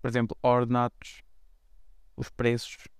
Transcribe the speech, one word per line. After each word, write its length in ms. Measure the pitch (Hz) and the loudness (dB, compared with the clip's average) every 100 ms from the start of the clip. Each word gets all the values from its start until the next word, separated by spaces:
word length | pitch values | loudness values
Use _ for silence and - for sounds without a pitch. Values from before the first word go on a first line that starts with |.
por 80 | 123 | 0
exemplo, 300 | 120 113 - | 0 -2 0
ordenados, 800 | 127 123 120 123 120 - - - - - - _ _ - - - - - | 2 4 2 0 0 -4 -20 -20 -20 -20 -20 _ _ -20 -20 -20 -20 -12
os 140 | 120 | -12
preços 560 | - 120 120 - - - | -2 -2 -2 -6 -16 -20